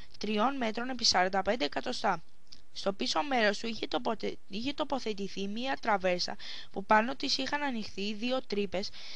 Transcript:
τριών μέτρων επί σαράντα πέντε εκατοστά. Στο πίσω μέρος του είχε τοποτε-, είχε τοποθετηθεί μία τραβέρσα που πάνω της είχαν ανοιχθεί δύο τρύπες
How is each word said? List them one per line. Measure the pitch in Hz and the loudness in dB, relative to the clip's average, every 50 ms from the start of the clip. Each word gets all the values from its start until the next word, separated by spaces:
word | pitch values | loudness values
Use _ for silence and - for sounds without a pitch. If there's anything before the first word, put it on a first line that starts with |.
| - - - - | -6 -6 -6 -4
τριών | - 208 220 208 220 262 285 | -2 0 2 4 4 2 2
μέτρων | 269 240 220 208 233 240 254 | 2 0 0 0 0 -2 -2
επί | 262 233 226 | -2 2 4
σαράντα | - - 190 180 190 190 196 196 | 4 6 6 4 4 4 2 2
πέντε | 196 220 240 294 | 2 2 2 2
εκατοστά. | 285 - 277 - 262 247 - - 208 180 165 - - - - - - - - - - - | 0 0 -2 -2 -2 -2 0 2 0 0 0 -2 -6 -8 -8 -8 -6 -6 -6 -6 -6 -6
Στο | - - 196 196 | -2 -2 0 0
πίσω | - 254 247 - 320 302 | 0 0 0 0 0 0
μέρος | 294 269 240 214 208 208 - | 2 4 4 4 4 4 2
του | - | 0
είχε | 233 220 202 311 | -4 -4 -2 -2
τοποτε-, | - - 294 247 240 226 - - 202 - - - - | -2 -2 0 0 0 -2 0 -2 -2 -4 -4 -6 -6
είχε | 185 208 233 277 285 | -4 -4 -2 -2 -2
τοποθετηθεί | - 302 285 277 247 - 220 214 190 202 190 - 190 196 | -2 -2 0 -2 -2 -2 -2 -2 -2 -2 -4 -2 -2 -2
μία | 196 208 226 247 269 269 - | -2 -2 -2 -2 -2 -2 0
τραβέρσα | - 240 208 190 185 185 180 175 - - - - - - - - - - | 2 2 2 4 4 2 2 2 0 -2 -4 -4 -6 -6 -6 -6 -6 -6
που | - - 196 | -4 -2 2
πάνω | - 214 214 220 247 - | 6 6 6 6 4 0
της | - - 269 - - | -2 -2 0 0 0
είχαν | 269 254 294 294 294 | 0 0 0 0 0
ανοιχθεί | 277 247 220 202 - - 190 196 208 220 | 0 0 -2 -4 -4 -4 -2 -2 -2 -2
δύο | 202 226 247 254 262 262 | -2 -2 0 0 0 0
τρύπες | - 208 202 202 185 - 180 208 - - - - - - | 0 0 0 0 0 0 -2 -2 -2 -4 -6 -6 -6 -6